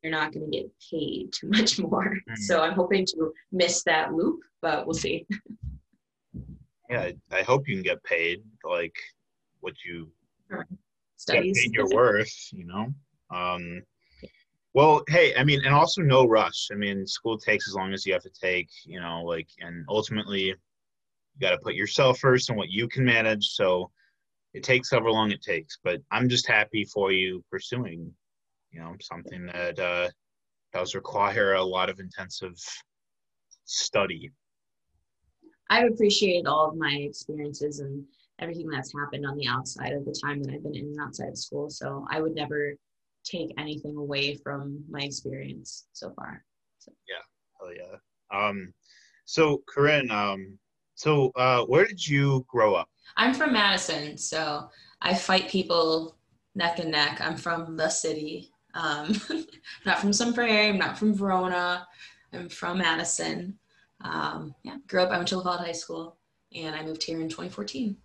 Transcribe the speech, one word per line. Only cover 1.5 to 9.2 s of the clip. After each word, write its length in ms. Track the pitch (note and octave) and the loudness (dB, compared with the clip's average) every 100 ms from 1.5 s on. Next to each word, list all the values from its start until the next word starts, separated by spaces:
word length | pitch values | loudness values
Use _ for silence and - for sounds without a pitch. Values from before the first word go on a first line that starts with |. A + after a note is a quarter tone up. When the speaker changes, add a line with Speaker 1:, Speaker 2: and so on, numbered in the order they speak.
| G#3+ A3 - | 4 4 2
Speaker 1:
more. 400 | E3 - F#3+ G3 - | 0 0 0 -4 -8
Speaker 2:
Mm. 80 | G#3+ | -8
Speaker 1:
So 240 | G3+ E3+ | 0 2
I'm 120 | D#3+ | 4
hoping 320 | F3+ F3+ G3 F#3 | 2 2 2 0
to 240 | D#3+ D#3+ - _ | 0 -2 -4 _
miss 320 | F#3 F3 - | 0 2 2
that 300 | - D#3+ D#3 | 2 2 2
loop, 260 | D#3+ G#3 D#4+ - _ | 0 0 -2 -8 _
but 260 | E3 D3+ - | -2 -2 -2
we'll 60 | D#3+ | -2
see. 320 | - E3 E3 | -2 -4 -4
<laughs> 60 | G3+ - - - - _ _ _ _ _ - - - - _ _ | -10 -10 -12 -12 -12 _ _ _ _ _ -16 -14 -18 -20 _ _
Speaker 2:
Yeah, 140 | A#2+ | -4
I, 120 | F2+ E2+ _ | -4 -8 _
I 100 | F#2+ | -4
hope 260 | F#2+ C3+ C#3 | 2 0 2
you 60 | G2 | -2
can 80 | |
get 200 | F2+ F2 | -2 -4
paid, 400 | - E2+ E2+ F2+ A2 A2 E2 | -2 0 0 -2 -10 _ -4
like, 280 | F2 E2+ - - _ | -4 -4 -8 -18 _